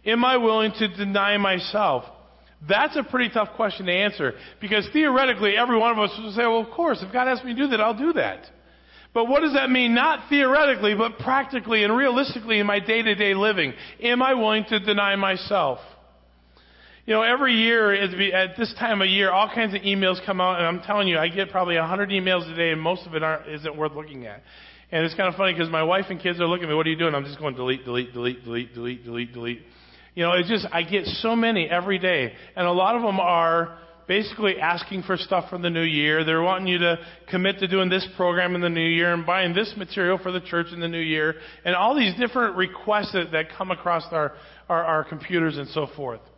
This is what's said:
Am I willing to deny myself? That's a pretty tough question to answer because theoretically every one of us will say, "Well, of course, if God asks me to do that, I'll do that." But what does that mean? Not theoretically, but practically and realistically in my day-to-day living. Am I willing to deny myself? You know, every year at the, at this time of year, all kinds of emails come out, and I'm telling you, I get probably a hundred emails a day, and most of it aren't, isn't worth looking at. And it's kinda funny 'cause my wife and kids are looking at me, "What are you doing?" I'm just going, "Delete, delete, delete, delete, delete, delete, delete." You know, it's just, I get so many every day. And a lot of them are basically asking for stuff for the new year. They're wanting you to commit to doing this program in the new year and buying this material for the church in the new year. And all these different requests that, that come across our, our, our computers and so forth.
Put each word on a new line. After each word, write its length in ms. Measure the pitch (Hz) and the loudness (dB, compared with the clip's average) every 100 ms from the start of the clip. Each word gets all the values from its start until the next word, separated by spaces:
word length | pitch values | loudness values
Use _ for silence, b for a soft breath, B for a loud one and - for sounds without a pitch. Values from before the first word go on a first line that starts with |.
Am 180 | 214 233 | 2 2
I 140 | 247 254 | 4 4
willing 340 | 226 220 220 | 4 2 0
to 140 | - 214 | 0 -4
deny 480 | 180 202 196 196 208 | -2 -2 0 2 2
myself? 680 | 196 185 - 208 196 131 - - - b b b | 2 0 -2 0 2 0 -4 -20 -20 b b b
That's 340 | 151 202 294 | 0 2 2
a 60 | 302 | -2
pretty 280 | 240 254 233 | -2 -2 0
tough 240 | 226 208 | 0 -2
question 320 | - 214 - 185 | -2 -4 -2 -2
to 40 | |
answer 440 | 180 202 202 135 - B B | 0 0 0 -4 -4 B B
because 260 | 196 214 - | -2 -2 0
theoretically 680 | 302 311 254 262 202 208 208 | 2 4 4 2 2 2 2
every 220 | 247 233 | 4 4
one 100 | 233 | 4
of 80 | 220 | 2
us 180 | 208 214 | 0 -2
will 140 | 220 | -6
say, 120 | 202 | 0
"Well, 140 | 233 226 | 2 2
of 100 | 226 | -2
course, 320 | - 339 226 | -2 0 0
if 100 | 190 | -2
God 160 | 247 254 | 0 0
asks 160 | 254 | 0
me 120 | 254 | -4
to 60 | 233 | -2
do 60 | 277 | 0
that, 120 | 226 | 2
I'll 140 | 214 | 2
do 180 | 220 311 | 2 0
that." 340 | 311 113 92 - - B B B B B | 0 -2 -4 -14 -20 B B B B B
But 180 | 233 233 | 0 4
what 120 | 285 | 4
does 120 | 311 | 4
that 180 | 269 262 | 2 2
mean? 220 | 254 240 | 2 4
Not 320 | 240 302 294 - | 4 2 0 0
theoretically, 680 | 285 269 277 294 233 208 | 2 4 4 4 2 0
but 240 | 208 226 220 | 0 -2 -4
practically 680 | 254 269 262 254 208 220 | -2 0 0 -6 0 2
and 100 | 208 | 4
realistically 640 | 233 277 240 277 247 220 214 | 4 2 2 -2 -6 0 0
in 80 | 208 | 2
my 120 | 202 | 0
day-to-day 540 | 208 226 220 202 202 | 0 0 2 2 2
living. 400 | 196 208 196 143 117 B B | 2 2 2 -2 -4 B B
Am 200 | 240 247 | 0 2
I 120 | 262 | 2
willing 320 | 262 214 214 | 2 2 0
to 120 | 208 214 | 0 -2
deny 380 | 202 208 202 | 0 2 2
myself? 640 | 196 196 185 - 202 147 123 - - - _ _ _ _ b b b b b | 2 0 -2 0 0 0 -2 -10 -20 -20 _ _ _ _ b b b b b
You 80 | - | 0
know, 80 | 220 | 2
every 320 | 226 254 262 | 2 2 2
year 400 | 226 226 233 208 | 4 4 4 4
at 180 | 196 196 | 2 0
the, 220 | 180 196 | 0 0
at 240 | 180 185 185 | 2 0 -2
this 160 | 226 | -6
time 280 | - 233 202 | -4 -2 0
of 60 | 190 | 2
year, 240 | 190 196 | 2 2
all 160 | 185 208 | 2 2
kinds 260 | 233 220 | 0 -2
of 100 | 196 | -2
emails 380 | 196 196 190 185 | -2 2 0 0
come 160 | - 185 | -4 0
out, 160 | 185 175 | 0 2
and 100 | 170 | 0
I'm 140 | 175 | -2
telling 260 | 180 208 190 | -2 0 2
you, 100 | 165 | 2
I 120 | 170 | 0
get 200 | 180 196 | -2 -2
probably 280 | 190 180 170 | -2 0 0
a 80 | |
hundred 240 | 160 190 202 | 0 -2 0
emails 420 | 196 185 180 165 | 0 0 0 -2
a 40 | 165 | -2
day, 140 | 165 | 0
and 100 | 160 | 0
most 240 | 160 185 175 | 0 -2 -4
of 80 | |
it 80 | 160 | -4
aren't, 240 | 160 156 151 | -2 -4 -8
isn't 280 | 151 156 147 | -10 -10 -4
worth 160 | 156 | -4
looking 320 | 147 151 135 | -6 -14 -14
at. 180 | 117 104 B B B B B | -16 -16 B B B B B
And 140 | 165 | -2
it's 80 | 165 | 0
kinda 180 | 165 185 170 | 0 -2 2
funny 160 | 190 | 0
'cause 160 | 165 165 | 2 0
my 140 | 160 | 0
wife 260 | 160 190 196 | 2 0 -2
and 100 | 175 | -4
kids 220 | 180 175 | -4 0
are 60 | 170 | 0
looking 180 | 180 | 0
at 60 | 165 | 0
me, 40 | |
"What 100 | 151 | 0
are 40 | 160 | 0
you 80 | 160 | 0
doing?" 180 | 170 | 0
I'm 80 | 143 | 0
just 160 | 139 143 | -4 -6
going, 160 | 151 | -6
"Delete, 300 | 123 127 131 | -4 -2 -2
delete, 260 | 123 123 123 | -2 -4 -4
delete, 320 | 123 123 123 | -4 -4 -4
delete, 300 | 120 120 123 | -8 -8 -8
delete, 320 | 120 120 123 | -10 -10 -10
delete, 280 | 120 120 120 | -10 -8 -8
delete." 280 | 123 117 117 - B B B B | -8 -8 -8 -14 B B B B
You 80 | 180 | -2
know, 100 | 170 | 0
it's 160 | 180 175 | 2 0
just, 160 | 220 196 | -2 -2
I 80 | 170 | -4
get 220 | 165 196 | 0 -2
so 320 | 202 - 226 233 | -2 -4 0 2
many 320 | 226 214 156 | 2 0 0
every 300 | 175 185 190 | -2 0 0
day. 340 | 185 165 120 107 B | 0 0 -2 -8 B
And 120 | 185 175 | -2 0
a 40 | |
lot 240 | 180 190 | 2 2
of 60 | 240 | 2
them 180 | 233 196 | 0 0
are 580 | 175 170 165 165 170 B B B - | 2 2 4 2 0 B B B -2
basically 520 | 196 208 - 208 160 | -2 -2 -2 -2 0
asking 440 | 156 175 - 190 | -2 -2 -4 -8
for 140 | - 180 | -4 -4
stuff 320 | - 185 165 | 0 -2 -2
for 80 | 180 | -4
the 120 | 175 | -2
new 120 | 165 | 0
year. 420 | 165 151 147 156 | 0 2 2 2
They're 180 | 160 160 | 2 2
wanting 260 | 175 185 190 | 2 0 0
you 100 | 180 | 2
to 220 | 175 170 B B - | 2 0 B B -6
commit 320 | 185 185 196 | 0 0 0
to 80 | 190 | 0
doing 220 | 190 185 | 0 2
this 180 | 185 185 | 0 -2
program 400 | - 180 175 180 | 0 0 2 0
in 60 | 180 | 0
the 80 | 175 | 0
new 100 | 165 | 0
year 340 | 165 165 175 | 2 2 2
and 120 | 170 | 0
buying 280 | 165 185 180 | 0 0 2
this 220 | 175 220 | 0 -2
material 420 | 208 185 202 180 185 | -8 -8 -2 0 0
for 140 | 190 | -2
the 80 | 180 | -6
church 320 | 180 170 170 | -2 -2 -2
in 80 | 175 | -6
the 80 | 170 | -6
new 120 | 165 | -4
year. 360 | 160 156 156 156 B B | -2 0 0 -2 B B
And 100 | 175 | -2
all 180 | 180 214 | 2 2
these 200 | 294 233 | 2 0
different 400 | 180 240 254 226 | 0 -2 0 0
requests 560 | 185 185 - - 208 202 | 0 -4 -4 -2 0 0
that, 200 | 190 165 | -4 -2
that 180 | 160 160 | -4 -4
come 220 | - 185 | -8 -6
across 340 | 175 175 170 - | -4 -2 -2 -2
our, 220 | 160 147 B B B - | -2 -2 B B B -2
our, 140 | 170 | 0
our 200 | 165 156 | 2 0
computers 540 | 151 156 - 175 160 143 | -2 -10 -2 0 0 -2
and 100 | 131 | -6
so 180 | 156 143 | -4 -6
forth. 260 | - 131 113 - | -6 -8 -8 -16